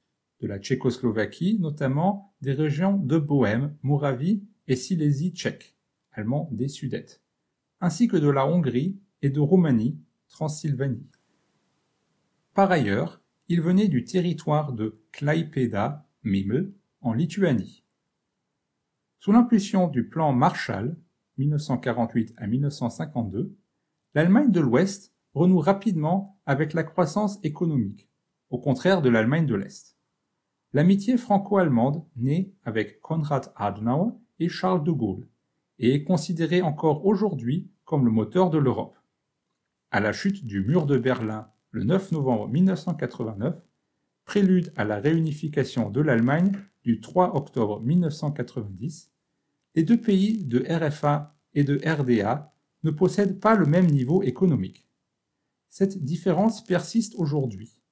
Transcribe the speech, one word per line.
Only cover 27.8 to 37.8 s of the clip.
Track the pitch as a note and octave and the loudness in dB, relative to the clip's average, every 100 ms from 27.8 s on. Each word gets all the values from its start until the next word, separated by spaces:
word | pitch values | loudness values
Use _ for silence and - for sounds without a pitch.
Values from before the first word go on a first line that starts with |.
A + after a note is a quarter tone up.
| G2+ - _ _ _ _ - | -2 -6 _ _ _ _ -10
au | B2 | -6
contraire | C#3+ B2+ F3+ F#3+ | -2 0 2 2
de | C3 | 4
l'Allemagne | A2+ A2 D#3 D3 | 4 2 2 0
de | G#2 | 0
l'Est. | G2 - - _ _ _ _ _ _ _ _ | -4 -12 -20 _ _ _ _ _ _ _ _
L'amitié | C3+ E3+ G3 G#3+ B3 | 2 4 4 2 -2
franco-allemande | - G3 G3+ G3+ E3 A#2+ B2+ D#3+ - A#2 | 2 0 2 2 2 2 2 -2 -8 -6
naît | B2+ D#3+ F#3+ _ | -2 -2 -2 _
avec | A#2+ A2 G#2 - | -6 -4 -4 -8
Konrad | - D#3+ D3 C3+ - - | -6 -4 -2 -2 -4 -6
Adenauer | G2+ F#2+ A2+ C#3 A3 - _ - | -4 -2 -2 0 0 -4 _ -6
et | E3+ | -6
Charles | - F#3 F3+ | -2 0 0
de | D3+ | 0
Gaulle, | D3 G#2+ F#2+ - _ _ _ _ - | -2 -2 -4 -10 _ _ _ _ -2
et | A#2 C#3+ | 2 2
est | D3 | 2
considéré | F3+ - E3 D#3+ F3 | -2 0 -4 0 0
encore | F3 D3 D#3+ D3 G3 | 0 0 0 2 2
aujourd'hui | G3 G#3 C#3+ A#2 E3 - _ | 2 0 -2 -4 -4 -6 _